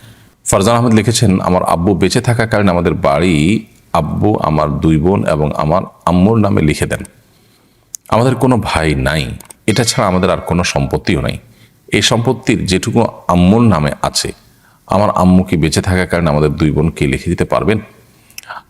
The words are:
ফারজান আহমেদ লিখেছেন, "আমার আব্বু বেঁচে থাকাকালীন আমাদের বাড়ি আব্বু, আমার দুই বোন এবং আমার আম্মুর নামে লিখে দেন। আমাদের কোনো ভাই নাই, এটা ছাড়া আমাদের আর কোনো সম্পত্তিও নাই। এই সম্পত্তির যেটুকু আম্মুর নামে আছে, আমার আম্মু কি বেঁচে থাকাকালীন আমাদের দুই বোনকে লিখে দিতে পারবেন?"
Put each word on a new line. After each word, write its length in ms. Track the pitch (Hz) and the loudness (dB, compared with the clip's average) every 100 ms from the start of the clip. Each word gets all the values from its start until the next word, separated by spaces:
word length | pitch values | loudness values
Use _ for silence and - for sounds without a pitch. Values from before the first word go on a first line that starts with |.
| - - _ _ - | -20 -20 _ _ -2
ফারজান 300 | 107 101 120 | 0 2 2
আহমেদ 180 | 120 | 2
লিখেছেন, 460 | 110 104 113 107 92 | 2 2 2 2 2
"আমার 220 | - 92 | 0 0
আব্বু 320 | - 82 90 | 0 0 0
বেঁচে 260 | 90 92 123 | 2 0 0
থাকাকালীন 480 | 117 117 113 104 101 | 0 -2 0 0 0
আমাদের 260 | 87 87 | 2 0
বাড়ি 720 | 80 73 71 92 78 78 113 - _ _ | 0 0 2 2 2 2 0 -4 _ _
আব্বু, 460 | 170 151 85 104 - | -4 -2 -2 0 0
আমার 320 | - 76 76 | 0 0 0
দুই 260 | 71 80 80 | 0 0 2
বোন 300 | 80 101 - | 2 0 0
এবং 260 | 78 76 - | 0 -2 -2
আমার 260 | 76 90 - - | 0 -2 -2 -6
আম্মুর 340 | - 90 98 113 | 0 2 4 4
নামে 240 | 104 101 | 2 2
লিখে 240 | 78 110 - | 0 0 -4
দেন। 140 | - 95 _ _ _ _ _ _ _ _ - - | -6 -10 _ _ _ _ _ _ _ _ -20 -4
আমাদের 260 | 107 127 | 0 0
কোনো 220 | 117 127 123 | 0 0 0
ভাই 380 | - - 80 | -2 -2 -2
নাই, 360 | 69 64 78 67 - - - - | -2 -2 -2 -4 -10 -16 -8 -4
এটা 180 | 104 | -2
ছাড়া 240 | 117 - 104 | -2 0 0
আমাদের 220 | 92 92 | 0 0
আর 80 | 78 | -2
কোনো 260 | - 85 | -2 -2
সম্পত্তিও 560 | 87 - 69 73 - 76 | -2 -2 -2 -4 -2 -2
নাই। 180 | 58 - - - - _ - | -4 -8 -12 -20 -20 _ -4
এই 100 | 107 | -2
সম্পত্তির 640 | 104 117 120 113 - 98 90 | 0 0 0 -2 -2 -2 0
যেটুকু 400 | 92 - 117 110 - - | -2 0 0 0 -2 -2
আম্মুর 340 | 87 90 110 | 2 4 4
নামে 280 | 117 85 73 - | 4 2 0 -2
আছে, 300 | - - - - _ _ _ _ - | -6 -4 -8 -10 _ _ _ _ -4
আমার 240 | 98 104 | 0 0
আম্মু 320 | - 92 92 | 2 4 4
কি 140 | 92 87 | 2 0
বেঁচে 260 | 78 - | 0 0
থাকাকালীন 460 | 82 90 87 87 82 | 0 -2 0 -2 0
আমাদের 220 | 73 76 | 0 0
দুই 200 | 76 78 | 0 0
বোনকে 360 | 71 82 - 73 | 0 -2 -2 -2
লিখে 240 | 67 82 | -4 -4
দিতে 140 | 87 | -4
পারবেন?" 340 | - 62 80 110 - - _ _ _ - - - | -2 -2 -2 -2 -6 -20 _ _ _ -20 -18 -20